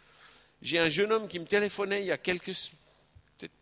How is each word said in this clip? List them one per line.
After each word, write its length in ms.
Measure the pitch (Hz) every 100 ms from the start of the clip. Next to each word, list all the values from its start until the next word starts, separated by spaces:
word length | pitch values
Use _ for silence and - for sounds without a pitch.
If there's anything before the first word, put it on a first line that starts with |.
| _ - - - _ _
J'ai 180 | - 165
un 80 | 165
jeune 240 | 151 208
homme 160 | 220 208
qui 100 | 175
me 80 | 165
téléphonait 540 | 208 208 - 196 202
il 60 | 190
y 60 |
a 60 | 147
quelques 300 | - 180 -
s-, 240 | 185 - - _ _ _ - _ -
peut-être 140 | - -